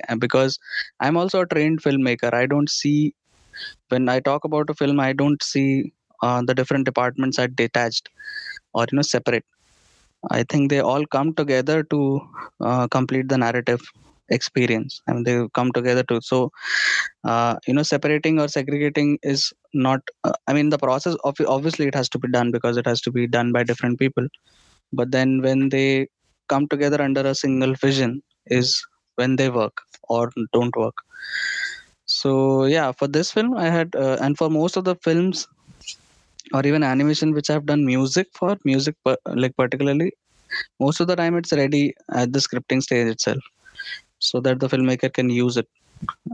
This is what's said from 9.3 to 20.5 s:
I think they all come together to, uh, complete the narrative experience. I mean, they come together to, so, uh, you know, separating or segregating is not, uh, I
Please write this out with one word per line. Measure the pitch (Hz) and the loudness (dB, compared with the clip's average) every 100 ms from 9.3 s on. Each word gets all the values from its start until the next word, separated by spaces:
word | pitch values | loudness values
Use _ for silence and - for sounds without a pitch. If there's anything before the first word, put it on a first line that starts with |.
| 117 - _ _ _ _ _ _ _ - | -2 -4 _ _ _ _ _ _ _ -4
I | - | -2
think | 123 147 139 | 0 2 2
they | 139 | 2
all | 107 139 147 | 2 0 0
come | 135 156 | 0 0
together | 160 143 131 135 156 | -2 0 0 2 0
to, | 156 151 139 135 - - - - | 0 0 2 0 -4 -16 -16 -6
uh, | 117 127 120 | 0 0 2
complete | 131 123 131 131 | 0 0 0 0
the | 131 | 2
narrative | 117 120 120 120 - - _ _ - | 2 0 0 -2 -2 -20 _ _ -4
experience. | 131 - 135 120 113 - - - | -2 -2 0 0 0 -4 -10 -4
I | |
mean, | 123 117 | -2 0
they | 120 113 | 0 0
come | - 127 | -2 0
together | 127 123 123 | 0 2 2
to, | 123 117 | 2 -2
so, | - 127 123 - - - - - - _ - | 0 0 0 -4 -6 -2 0 -2 -4 _ -2
uh, | 117 117 113 - | 2 2 0 0
you | |
know, | 135 | 0
separating | 151 143 147 151 160 156 | 2 0 0 0 2 2
or | 147 | 2
segregating | 147 135 143 147 151 147 147 | -2 -2 -2 0 2 2 2
is | 143 135 - - _ | 0 -2 -2 -6 _
not, | 139 131 135 - - | 0 2 0 -2 -6
uh, | - - | -4 -4
I | - | 0